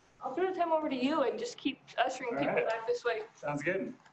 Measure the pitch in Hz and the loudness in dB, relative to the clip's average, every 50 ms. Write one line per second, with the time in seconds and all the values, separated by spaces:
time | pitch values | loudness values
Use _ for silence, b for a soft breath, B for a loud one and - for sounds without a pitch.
0 | _ _ _ - - 370 349 339 370 381 - 339 339 330 320 311 302 269 262 247 | _ _ _ -8 -8 -4 0 0 0 2 2 2 2 4 2 2 2 0 0 2
1 | 247 277 311 311 262 233 214 214 220 - - - - 285 254 - - - - - | 2 2 4 4 2 2 0 -2 -4 -6 -6 -4 -4 -4 -4 -6 -10 -4 0 0
2 | 233 262 262 - 262 240 247 277 285 - 202 240 240 - 220 226 - - 480 - | 0 0 0 -4 -4 -4 -2 0 0 2 2 2 2 2 0 -2 0 -2 -2 0
3 | - 233 220 - - - - - - 147 147 143 143 170 190 196 254 - - - | 0 -2 -2 -2 -6 -10 -10 -8 -4 -4 -4 -2 0 -2 0 -2 -2 -6 -8 -14
4 | - - | -18 -20